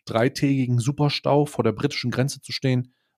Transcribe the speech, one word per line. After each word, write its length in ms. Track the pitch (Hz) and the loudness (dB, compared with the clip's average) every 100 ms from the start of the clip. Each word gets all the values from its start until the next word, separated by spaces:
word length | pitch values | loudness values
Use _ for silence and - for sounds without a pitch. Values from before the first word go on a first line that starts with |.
| - | -4
dreitägigen 720 | 113 131 135 143 135 123 120 | 0 0 2 0 0 2 0
Superstau 680 | 113 143 147 - 143 143 147 | 0 0 0 0 2 2 2
vor 180 | - | 0
der 80 | 113 | -2
britischen 400 | 110 143 - 120 | 0 -4 -4 -4
Grenze 280 | 120 139 - | -2 -2 -4
zu 100 | - | -10
stehen, 420 | - 135 127 123 _ _ | -4 0 0 -2 _ _